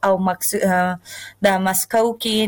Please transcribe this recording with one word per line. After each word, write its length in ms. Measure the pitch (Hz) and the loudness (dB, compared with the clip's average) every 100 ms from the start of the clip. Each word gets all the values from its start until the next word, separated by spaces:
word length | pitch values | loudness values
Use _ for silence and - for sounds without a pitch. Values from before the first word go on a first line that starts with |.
او 140 | 196 190 | 0 0
مکس-، 420 | 185 180 - 208 196 | 0 -2 -4 -2 0
آه، 220 | 180 180 180 - - - - 202 | 2 0 -4 -10 -18 -18 -2 2
د 20 | 190 190 | 2 0
مسکو 500 | 190 - 226 233 226 | -2 0 2 0 0
کې 140 | 226 214 | -2 -2